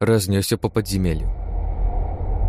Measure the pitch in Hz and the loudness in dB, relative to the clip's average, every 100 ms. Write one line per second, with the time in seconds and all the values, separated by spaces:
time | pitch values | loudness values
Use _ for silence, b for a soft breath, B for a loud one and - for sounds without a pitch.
0 | 107 113 95 98 98 113 110 113 104 98 | 2 2 4 0 2 0 0 -2 0 0
1 | 90 78 - - - - - - - - | 0 0 -2 -2 -4 -2 -2 0 0 0
2 | - - - - | -2 -4 -2 0